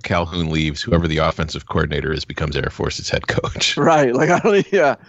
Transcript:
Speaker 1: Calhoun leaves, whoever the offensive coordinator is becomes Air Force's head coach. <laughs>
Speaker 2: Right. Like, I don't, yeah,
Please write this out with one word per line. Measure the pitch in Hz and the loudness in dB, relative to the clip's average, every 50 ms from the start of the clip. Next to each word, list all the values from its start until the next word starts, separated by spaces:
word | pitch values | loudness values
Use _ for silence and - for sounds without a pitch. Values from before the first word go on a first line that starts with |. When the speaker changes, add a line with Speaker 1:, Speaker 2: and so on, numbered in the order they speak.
| - | -2
Speaker 1:
Calhoun | - 98 85 87 82 92 90 82 80 | -2 0 0 0 -2 -2 -4 -2 0
leaves, | 78 80 78 78 73 - - | 0 0 0 0 -2 -4 -2
whoever | - 85 82 85 | 0 2 2 2
the | 80 78 78 | 2 2 2
offensive | 80 80 - - 80 78 - 78 - | 2 2 0 -2 -4 -6 -6 -10 -10
coordinator | - - 82 80 76 73 71 - 76 78 | -4 -2 -2 -2 0 -2 -4 -2 -4 -4
is | 73 - | -4 -6
becomes | - - - 82 76 71 | -8 -6 -4 -4 -2 -2
Air | 69 - - | -2 -4 -4
Force's | - - - - - - - - | -4 -4 -4 -4 -4 -6 -4 -2
head | - - - - | -2 -2 -2 -2
coach. | - - - - - - - - - - | -2 -2 -2 -4 -4 -2 -2 -2 0 2
<laughs> | 147 | 2
Speaker 2:
Right. | 170 160 156 143 123 117 | 4 4 4 4 4 2
Like, | 135 156 - | 2 2 2
I | 175 - | 2 2
don't, | - 220 202 196 170 - - | 4 4 4 4 2 2 2
yeah, | 190 156 139 120 - - | 2 2 2 2 -2 -6